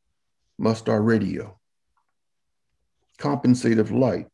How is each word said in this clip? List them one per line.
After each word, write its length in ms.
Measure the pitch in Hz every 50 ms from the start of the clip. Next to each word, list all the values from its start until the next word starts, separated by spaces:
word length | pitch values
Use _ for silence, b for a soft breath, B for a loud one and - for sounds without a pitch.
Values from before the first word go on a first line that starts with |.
| _ _ _ _ _ _ _ _ _ _ _ -
must 280 | - 110 113 110 - 113
our 140 | 113 107
radio. 580 | 107 113 113 110 98 92 71 69 - - - _ _ _ _ _ _ _ _ _ _ _ _ _ _ _ _ _ _ _ _ _ _ _ _ _ _ _ _ _ _ _ _ -
Compensative 720 | - 147 143 131 - 127 123 123 - 120 113 110 107 110
light 360 | 113 120 131 120 90 87 - -